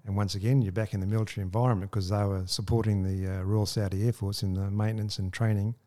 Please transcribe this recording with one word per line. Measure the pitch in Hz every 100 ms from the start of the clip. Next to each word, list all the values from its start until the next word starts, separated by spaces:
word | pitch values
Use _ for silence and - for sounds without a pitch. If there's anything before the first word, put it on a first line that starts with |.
And | 107 98
once | 98
again, | 98 110 135
you're | 101
back | 95 107
in | 98
the | 95
military | 110 107 -
environment | 92 110 127 101 95
'cause | 104 92
they | 104
were | 101 95 92
supporting | - 101 117 110 101
the, | 95 95 95 95
uh, |
Royal | 92 107 101
Saudi | 113 98 95
Air | 117
Force | - 101 101
in | 98
the | 92 98
maintenance | 104 107 110 107 -
and | 95
training | - 113 104 104 117